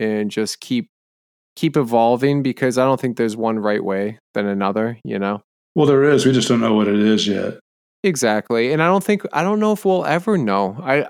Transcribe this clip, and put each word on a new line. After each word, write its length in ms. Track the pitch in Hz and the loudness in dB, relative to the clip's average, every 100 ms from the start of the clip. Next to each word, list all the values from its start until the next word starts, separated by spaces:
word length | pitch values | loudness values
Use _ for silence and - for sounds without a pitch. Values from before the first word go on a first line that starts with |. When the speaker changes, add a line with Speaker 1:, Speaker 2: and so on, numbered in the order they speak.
Speaker 1:
and 280 | 110 107 104 | -4 -2 -2
just 300 | 104 107 - | -4 -4 -6
keep, 300 | - 123 - _ _ _ _ _ _ | -6 -4 -4 _ _ _ _ _ _
keep 220 | - 165 156 | -4 -2 0
evolving, 640 | 120 117 117 120 135 143 | 0 2 2 2 0 0
because 360 | 135 120 131 120 | -2 -2 -2 2
I 60 | |
don't 160 | 131 135 | 2 0
think 160 | 127 110 | -2 -2
there's 200 | 117 107 | -4 -2
one 240 | 110 110 | -4 -2
right 220 | 104 104 | -2 -2
way 360 | 98 95 101 107 _ | -2 -4 -4 -8 _
than 120 | - 101 | -4 -4
another, 520 | 101 98 101 113 117 | -2 -2 -2 -4 -6
you 160 | - 110 | -8 -4
know? 200 | 98 104 - _ _ - | -4 -6 -10 _ _ 0
Speaker 2:
Well, 100 | 147 | 4
there 160 | 135 | 4
is. 240 | 143 139 131 | 4 4 4
We 60 | |
just 160 | 131 113 | 2 2
don't 120 | 120 | 0
know 140 | 113 | 2
what 140 | 107 104 | 2 2
it 100 | 104 | 2
is 300 | 107 107 104 | 2 2 0
yet. 320 | 95 95 - _ _ _ _ | -2 -4 -8 _ _ _ _
Speaker 1:
Exactly. 720 | 196 151 117 107 - 117 120 | -2 0 0 0 0 0 0
And 100 | 156 | 2
I 40 | 165 | 2
don't 180 | 196 | 2
think, 180 | 190 208 - | 0 -2 -2
I 120 | 143 | -2
don't 160 | 175 214 | -2 0
know 100 | 214 | 0
if 140 | 208 | 0
we'll 200 | 196 185 | 0 0
ever 320 | 156 160 180 202 | 0 -2 0 0
know. 400 | 113 98 98 104 | 0 0 0 -4
I, 240 | 131 143 - | -2 0 0